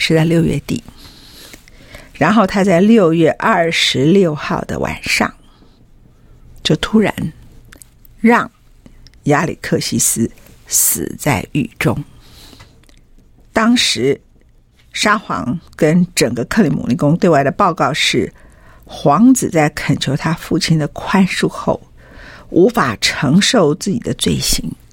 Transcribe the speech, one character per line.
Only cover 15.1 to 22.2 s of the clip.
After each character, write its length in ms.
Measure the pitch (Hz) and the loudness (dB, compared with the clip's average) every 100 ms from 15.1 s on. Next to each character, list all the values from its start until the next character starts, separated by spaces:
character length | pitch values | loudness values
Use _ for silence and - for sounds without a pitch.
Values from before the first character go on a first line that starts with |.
| 208 | 0
皇 400 | - 123 - 160 - - | -2 -8 -6 -8 -10 -2
跟 300 | 156 175 175 | 2 2 0
整 200 | - 139 | 0 -2
个 80 | 117 - | -2 -4
克 160 | - | 0
里 80 | 160 | 0
姆 160 | - - | 0 -2
林 100 | 120 | 0
宫 180 | 147 170 | 0 2
对 100 | 185 | 2
外 160 | 143 | 2
的 60 | 139 | 0
报 220 | - 196 | 0 -2
告 180 | 165 180 | 0 -2
是， 400 | 151 - 131 82 - - - - - - | -2 -2 -2 -4 -8 -20 -20 -20 -20 -20
皇 460 | - 147 147 247 | -4 0 4 6
子 160 | 254 - | 4 2
在 180 | 160 151 | 0 0
恳 260 | - - 160 | -2 -4 -4
求 180 | - 131 | -2 -4
他 160 | 160 | -4
父 260 | 165 - 165 | -6 -4 -4
亲 200 | - 160 | 0 0
的 100 | 147 | 0
宽 380 | - - 185 185 | -8 -2 0 0
恕 180 | - - | 0 -4
后， 340 | - - - - - - - | -4 -6 -6 -8 -20 -20 -20